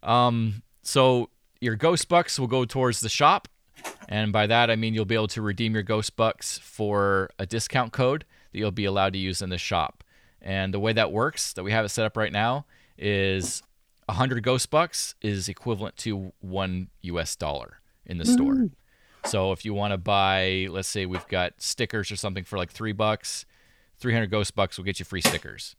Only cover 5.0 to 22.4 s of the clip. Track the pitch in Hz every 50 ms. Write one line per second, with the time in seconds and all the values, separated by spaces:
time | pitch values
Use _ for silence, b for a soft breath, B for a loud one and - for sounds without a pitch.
5 | 107 95 113 110 110 104 - 117 107 107 98 92 117 110 110 110 98 95 110 107
6 | 107 - - - 113 110 - _ - - - - - - - - 107 104 104 101
7 | 101 98 98 95 95 - - - 98 92 113 113 - - - 131 127 117 - -
8 | 127 127 139 156 - b b b b b - 101 104 104 92 98 101 98 98 98
9 | 98 98 95 98 95 95 90 - 98 92 90 87 - - 107 87 78 - - _
10 | - b b b b b b b - - 95 98 95 95 95 101 101 110 110 113
11 | 110 82 85 107 120 147 151 - - - - - 92 101 107 113 110 101 - -
12 | 110 107 - 110 110 90 - 101 107 117 127 143 147 b b b b b b b
13 | - 104 104 98 98 98 95 95 90 85 - - - _ _ _ _ _ _ _
14 | _ - - 87 127 131 127 120 101 127 127 127 - - - 151 170 170 - -
15 | - - - _ - 107 101 98 90 95 101 - - 120 117 95 107 98 - -
16 | - 113 104 98 95 95 - _ - 92 92 95 98 92 92 90 92 - _ -
17 | - 90 85 85 80 - - - 87 76 73 69 58 - - - _ _ _ _
18 | _ - 92 85 85 233 247 247 269 277 277 262 240 180 - b b b b b
19 | b b b b - - - 104 92 95 95 - - 110 104 101 104 104 101 92
20 | 87 - 101 98 98 95 95 95 92 95 92 95 92 95 85 95 98 - - 104
21 | 95 90 90 90 - - - 92 90 87 - _ - - - - 123 - - 110
22 | 98 - 107 98 - 104 92 98